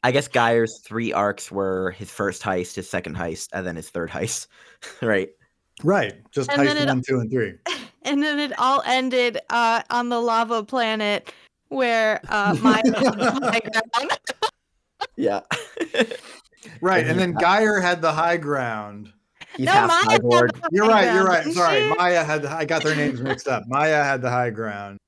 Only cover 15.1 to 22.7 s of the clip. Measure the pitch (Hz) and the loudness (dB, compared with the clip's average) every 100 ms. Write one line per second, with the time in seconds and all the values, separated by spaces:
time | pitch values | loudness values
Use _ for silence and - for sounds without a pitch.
15.1 | - 117 101 - - - - 320 - 226 | -2 -2 -2 -4 -8 -8 -10 -6 -2 -2
16.1 | - - - _ _ - - 175 185 143 | -2 -14 -20 _ _ -20 -4 0 2 2
17.1 | 165 185 170 175 202 220 208 180 175 160 | 0 0 2 2 4 4 2 0 0 0
18.1 | 151 170 170 147 143 123 110 104 104 104 | 0 0 0 -2 -2 -2 -6 -8 -14 -18
19.1 | _ _ _ - - - 392 113 339 - | _ _ _ -20 -4 2 4 6 4 4
20.1 | - 120 120 - - 330 175 214 220 180 | 4 6 4 4 0 -2 2 6 6 6
21.1 | 180 190 175 147 170 175 156 214 165 180 | 4 4 2 0 2 2 4 2 2 2
22.1 | 175 151 156 143 160 151 | 2 2 -2 -2 -4 -2